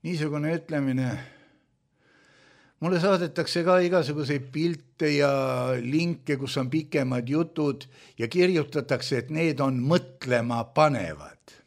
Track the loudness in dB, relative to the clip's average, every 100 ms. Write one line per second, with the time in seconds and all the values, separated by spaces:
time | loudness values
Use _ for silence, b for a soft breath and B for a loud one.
0 | -6 -4 -4 -2 -2 -4 -4 -2 0 0
1 | -2 -4 B B B B B _ _ b
2 | b b b b b b b b 0 2
3 | 4 2 0 -4 -2 0 4 4 4 2
4 | 0 -2 -2 -4 -4 -2 -2 -2 _ _
5 | 0 4 2 2 0 -2 0 -2 0 0
6 | 0 -4 -4 -4 -2 -4 -2 -2 -2 -2
7 | 0 -2 0 -2 -2 -2 -2 -2 -12 B
8 | B B -4 2 2 2 0 -4 -2 -2
9 | 0 -4 -2 -2 0 2 0 0 2 2
10 | 0 -12 0 0 2 -2 -2 4 4 4
11 | -4 -8 -16 -20 -20 -20